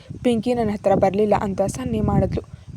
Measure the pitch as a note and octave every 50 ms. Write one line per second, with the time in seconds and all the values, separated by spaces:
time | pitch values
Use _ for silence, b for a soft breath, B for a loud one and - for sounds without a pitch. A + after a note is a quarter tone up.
0 | B B B - - B3 A#3 A3 - A#3+ B3 A#3+ A3+ G#3 G#3 G#3 - G3 G3 F#3+
1 | G3 F#3+ F#3 G3+ G#3+ G#3 G3+ - A3 G3 F#3+ F#3 G3 G3+ - C4 B3+ B3+ A3+ G#3+
2 | G#3 G#3 G3+ G3+ G3 F#3 - - - B B B B B -